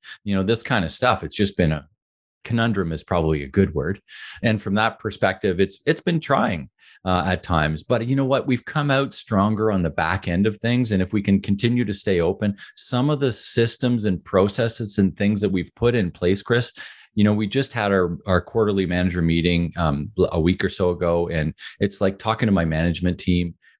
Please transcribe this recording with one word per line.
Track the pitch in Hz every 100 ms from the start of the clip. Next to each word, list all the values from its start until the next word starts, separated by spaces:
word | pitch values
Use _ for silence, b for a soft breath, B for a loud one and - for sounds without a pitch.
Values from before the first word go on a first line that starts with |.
| B B
You | 104 98
know, |
this | 95 113
kind | - 120 80
of |
stuff, | - 123 110
it's | 76 -
just | 98 -
been | 82
a | 76 - _ _ _ _ _
conundrum | - 117 117 98 82
is | 78
probably | - 90 80 78
a | 69
good | 98 92
word. | 78 73 101 _ B B B
And | 117 107
from | 104 101
that | 110 -
perspective, | 107 - 95 95 98 87
it's, | 95 - -
it's | 160
been | - 165
trying, | - 135 - 85 - _ b b 92
uh, | 90 90
at | 85
times, | - 82 76 78
but | - 120 120
you | 135
know | 135
what? | 135 -
We've | 120 -
come | 156 147
out | 135 139
stronger | - - 104 104 107 110
on | 98
the | 82
back | 80 82 90 -
end | 87 107
of | 104
things. | 117 123 117
And | 98
if | 92
we | 110
can | 101 98
continue | - 101 120 123 107
to |
stay | 101 - 90
open, | 85 98 104 101 B -
some | - 123 143
of | 147
the | 135
systems | 107 - - 117 - 123 120
and | 104 90
processes | - 95 101 - 117 - 107 -
and | 98 -
things | 101 104
that | 101
we've | 90 87 -
put | 120 120
in | 90
place, | - 87 98
Chris, | - 120 123 - B B B 107
you |
know, | 104
we | 107 104
just | 135 135
had | 120 101
our, | 98 87 85 -
our | 90
quarterly | - 117 107 98 90
manager | 90 90 87
meeting, | 82 82 85 87 85 85
um, | 80 71 73 - 87
a | 87
week | 82 92
or | 92
so | - 90
ago. | 82 87 85 85
And | 82 78 - B B
it's | 101 -
like | 98 98
talking | 110 110 113
to |
my | 95 82
management | 78 85 82 90 76
team, | - 87 87 - b b